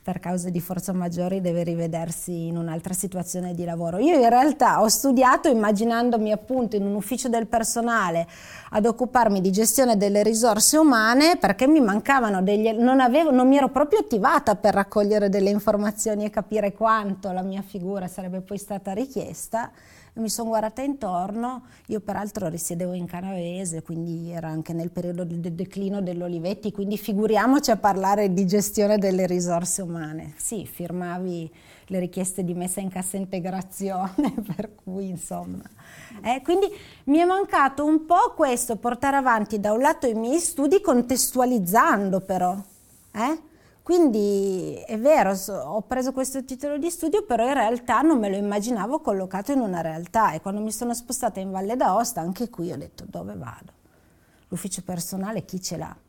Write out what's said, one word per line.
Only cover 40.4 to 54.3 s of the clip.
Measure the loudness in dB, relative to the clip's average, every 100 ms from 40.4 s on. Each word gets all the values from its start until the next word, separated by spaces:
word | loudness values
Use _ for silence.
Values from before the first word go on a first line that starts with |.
studi | -2 0 4 4
contestualizzando | 4 2 2 0 0 0 2 2 4 4 6 4 2 -2
però, | -2 0 0 -2 -10 _ _ _ _
eh? | -4 -4 -4 -8 _ _ _ 0
Quindi | 4 6 4 2 2 0 -2 -6 -10 -8
è | 0
vero, | 4 6 4
so, | 0 -6
ho | -8 -6 -6
preso | -4 -2 -2
questo | -2 -4 -6
titolo | -10 -8 -6 -4
di | -4
studio, | -4 0 0
però | 0 0 2
in |
realtà | 2 0 0 0 2
non | 4 4
me | 2
lo | -2
immaginavo | -2 -2 -2 -4 -2 -2
collocato | -2 -2 -4 -6 -2
in | -2
una | 0 -4
realtà | -6 -8 -2 2 2
e | 0
quando | -6 -6
mi | -6
sono | -6 -6
spostata | -6 -8 -4 -4 -4
in | -8
Valle | -6 -4
d'Aosta, | 0 2 2 0 -4
anche | -6 -4 -6
qui | -6 -8
ho | -8
detto: | -14 -18 -16
"Dove | -12 -12
vado? | -12 -14 -16 -20 _ _ _ _ _ _